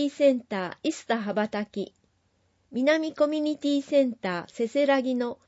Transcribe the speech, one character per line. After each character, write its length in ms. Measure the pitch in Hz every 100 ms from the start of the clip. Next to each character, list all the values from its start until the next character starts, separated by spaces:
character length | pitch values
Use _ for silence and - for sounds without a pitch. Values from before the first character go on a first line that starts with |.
| 285
ィ 40 |
セ 220 | - 285
ン 80 | 254
タ 360 | - 196 180 -
ー 60 | 294
イ 20 |
ス 160 | - -
タ 120 | 233
羽 140 | 208
ば 140 | 208 214
た 180 | 208 208
き、 300 | - 185 _ _ _ _ _ _ _ _
南 440 | 247 269 320 320 -
コ 100 | 294
ミ 140 | 311
ュ 20 |
ニ 160 | 302 294
テ 120 | 285
ィ 120 | 285
セ 220 | 269 285
ン 100 | 262
タ 280 | 226 190 175
ー 100 | -
せ 160 | - 226
せ 180 | 285 285
ら 160 | 277
ぎ 140 | 254 247
の 240 | 240 -